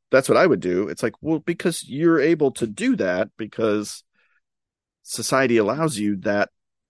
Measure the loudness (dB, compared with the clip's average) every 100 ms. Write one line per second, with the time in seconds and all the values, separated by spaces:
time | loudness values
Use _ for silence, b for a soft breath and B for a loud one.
0 | 0 2 4 4 4 2 0 -2 -2 -4
1 | -6 -4 -6 -4 -4 -4 -4 -4 -8 -2
2 | 2 4 2 2 0 -2 -6 -2 -2 0
3 | 0 -2 -4 -8 -10 -2 0 0 -4 -12
4 | _ _ _ _ _ _ _ _ _ _
5 | -12 -8 -2 0 4 4 2 0 -2 -2
6 | -4 -4 -2 -2 -2 _ _ _